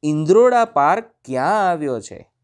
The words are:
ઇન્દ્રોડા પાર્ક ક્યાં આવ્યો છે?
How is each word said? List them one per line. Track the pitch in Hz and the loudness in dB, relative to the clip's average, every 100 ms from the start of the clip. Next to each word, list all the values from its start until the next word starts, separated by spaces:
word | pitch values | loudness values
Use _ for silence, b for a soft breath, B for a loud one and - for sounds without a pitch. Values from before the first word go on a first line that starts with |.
ઇન્દ્રોડા | 151 151 156 202 247 240 226 | -4 -4 2 4 4 2 0
પાર્ક | - 139 190 233 _ - | 0 2 0 -4 _ -8
ક્યાં | 131 135 214 190 | -4 -2 0 -2
આવ્યો | 170 147 120 | -2 -4 -8
છે? | 104 92 - _ | -10 -20 -20 _